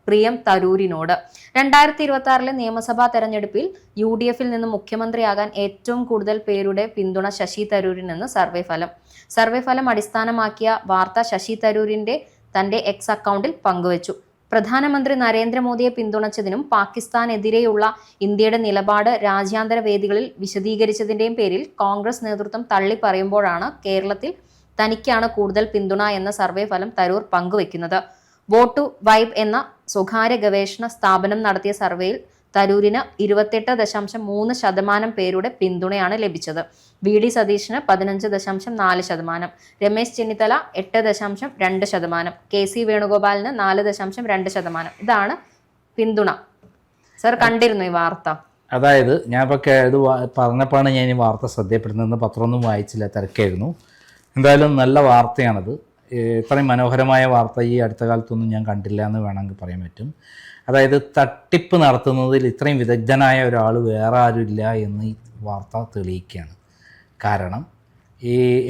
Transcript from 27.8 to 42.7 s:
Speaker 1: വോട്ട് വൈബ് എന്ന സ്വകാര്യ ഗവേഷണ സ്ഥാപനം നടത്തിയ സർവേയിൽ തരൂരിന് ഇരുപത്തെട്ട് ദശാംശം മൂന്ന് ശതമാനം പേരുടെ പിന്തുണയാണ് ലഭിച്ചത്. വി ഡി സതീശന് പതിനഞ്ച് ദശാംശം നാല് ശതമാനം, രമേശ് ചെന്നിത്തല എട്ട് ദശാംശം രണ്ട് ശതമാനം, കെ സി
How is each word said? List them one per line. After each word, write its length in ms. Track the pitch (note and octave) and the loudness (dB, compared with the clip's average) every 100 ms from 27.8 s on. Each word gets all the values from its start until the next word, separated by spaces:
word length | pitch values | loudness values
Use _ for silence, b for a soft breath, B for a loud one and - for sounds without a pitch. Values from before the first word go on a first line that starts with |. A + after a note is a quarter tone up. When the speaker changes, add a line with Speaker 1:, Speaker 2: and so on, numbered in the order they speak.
| E3+ F#3 - b b b - | -4 -4 -4 b b b 2
Speaker 1:
വോട്ട് 320 | A3 A#3+ C#4+ C#4+ - | 4 4 2 -4 -2
വൈബ് 280 | G#3 A3 A3+ A3 | 4 4 4 -2
എന്ന 300 | G#3+ G#3 - _ - | -2 -2 -4 _ -8
സ്വകാര്യ 480 | G#3 F#3+ A3+ A3+ B3 | -4 -2 0 0 2
ഗവേഷണ 520 | G#3 G3 G3 - A#3 | 2 2 -2 -6 -10
സ്ഥാപനം 560 | - G3 F#3 G3 G#3+ | -2 2 2 2 -2
നടത്തിയ 280 | G#3+ G3 G3+ | 0 -2 -2
സർവേയിൽ 480 | G3+ F#3+ F3 F#3 - - b b G3 | -2 -2 -2 -4 -4 -8 b b 0
തരൂരിന് 640 | G3 G3+ G#3 A3 - - | 2 4 4 2 -4 -2
ഇരുപത്തെട്ട് 500 | G3+ G#3 G#3 A3 A3 | 0 2 2 0 -2
ദശാംശം 540 | B3 G#3+ G#3+ G3+ A3+ G#3 | 0 0 -2 -8 -10 -6
മൂന്ന് 280 | G3+ A3 | -4 -2
ശതമാനം 580 | B3 G#3 F#3+ G3 G#3 A3 | -2 0 0 0 0 0
പേരുടെ 400 | A3+ F#3 F#3 A3+ B3 | -2 -2 0 -4 -2
പിന്തുണയാണ് 640 | F#3 F3+ F#3 G3+ F#3 A3 | -2 -2 -2 -2 -2 -2
ലഭിച്ചത്. 420 | G#3 E3 - D#3 - b b b | -4 -6 -8 -8 -10 b b b
വി 160 | F#3+ G#3+ | 2 2
ഡി 80 | A#3 | 2
സതീശന് 600 | A#3 G3+ G3+ - A#3+ C#4+ | 0 0 0 -2 -6 0
പതിനഞ്ച് 380 | F#3+ F#3+ G3 G#3+ | 0 0 -4 -4
ദശാംശം 480 | G3 G3 F#3+ G#3+ A3+ | -4 -4 -8 -8 -2
നാല് 260 | F#3+ F3+ | 0 0
ശതമാനം, 480 | F3+ E3+ E3 E3+ F3 - b b | -2 -6 -6 -8 -8 -14 b b
രമേശ് 340 | G3+ G#3 A#3+ - | 0 0 -4 -4
ചെന്നിത്തല 420 | A3 G#3+ A3 C#4 D#4 - | -6 -2 0 0 -2 -10
എട്ട് 260 | F#3+ A3+ A3 | -4 0 0
ദശാംശം 400 | G#3 G3+ G3+ - - | -2 -4 -8 -10 -4
രണ്ട് 260 | F#3 F#3+ G3+ | -2 0 -2
ശതമാനം, 480 | F#3+ E3+ E3+ F3 - - | -4 -4 -4 -6 -10 -6
കെ 120 | G3+ | -2
സി 140 | G3 | -2